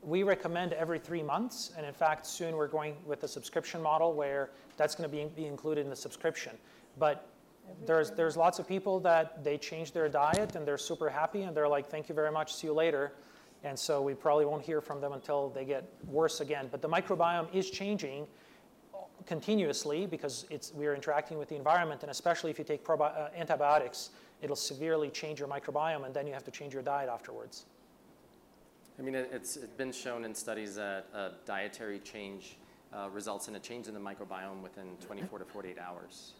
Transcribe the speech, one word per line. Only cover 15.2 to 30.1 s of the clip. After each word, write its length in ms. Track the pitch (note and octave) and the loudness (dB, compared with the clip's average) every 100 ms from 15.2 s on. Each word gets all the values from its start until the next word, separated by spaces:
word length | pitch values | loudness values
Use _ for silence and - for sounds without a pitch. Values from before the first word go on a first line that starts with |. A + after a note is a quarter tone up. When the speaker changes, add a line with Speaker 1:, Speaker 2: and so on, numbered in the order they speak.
| - C#3+ C#3 | 0 0 0
Speaker 1:
they 160 | C3+ C3+ | -2 -2
get 180 | C3+ - - - | -2 -4 -14 -2
worse 340 | C#3 D#3+ - | 4 4 4
again. 280 | C#3+ D3 C3+ | -2 -2 -2
But 100 | C3+ | -4
the 80 | D#3 | 2
microbiome 680 | E3 F#3 F3+ E3+ E3+ E3 | 2 2 4 4 4 0
is 140 | F#3 F#3+ | 0 -2
changing 560 | - G3 G#3 D3 C3+ D3 - - - - - - G3 - - - | -4 -2 -2 -2 -6 -10 -14 -20 -20 -20 -20 -16 -14 -14 -16 -4
continuously 800 | D#3+ E3 G#3+ E3 C#3 D3+ D3+ F#3+ | -4 2 4 4 2 0 -2 -2
because 400 | D#3+ C#3+ A#2+ - | -2 -4 -6 -8
it's, 240 | D3+ - | -10 -10
we 140 | C#3+ D3 | -2 0
are 80 | |
interacting 440 | C#3+ C#3+ D3 D#3 D#3+ | 0 2 0 0 -6
with 120 | C#3+ | -6
the 60 | D3+ | -2
environment, 440 | C#3 F3 E3 C#3+ | 4 6 4 -2
and 80 | C#3+ | -6
especially 400 | C#3 F3 E3 E3 | -2 2 2 0
if 80 | D3+ | -4
you 60 | |
take 180 | D3+ D3 | -2 -4
probi-, 320 | - D#3+ D3+ | 2 4 4
uh, 140 | D#3 D3+ E3+ | 2 -6 -6
antibiotics, 760 | D#3+ D3 C#3+ D3+ B2 - - - - - | 0 4 8 6 6 -4 -10 -14 -20 -10
it'll 160 | D3 C#3+ | -4 -2
severely 540 | - C3+ D#3+ D#3+ D3 | -2 -2 2 2 2
change 280 | - D#3 D3 | -4 -6 -6
your 80 | C#3+ | -4
microbiome, 580 | C#3 C#3+ D3 D#3+ D#3 C3 | -4 -2 0 2 0 -2
and 80 | |
then 120 | C3 C#3+ | -4 -4
you 60 | |
have 100 | C3+ | -6
to 60 | C3 | -10
change 220 | - C#3+ | -12 -8
your 100 | C3+ | -4
diet 280 | C3 C#3+ C3+ | 0 0 0
afterwards. 560 | A#2 - A#2 A2+ - - - - - - - - - - - - _ - - | -4 -8 -12 -12 -14 -18 -20 -20 -20 -20 -20 -20 -20 -20 -20 -20 _ -20 -8
Speaker 3:
I 40 | |
mean, 120 | C3 | -4
it, 140 | C3 B2+ | -2 -4
it's, 260 | B2+ - - | -6 -8 -10
it's 160 | A#2 | -10
been 180 | - C3 | -6 -6
shown 320 | B2 C3 | -4 -4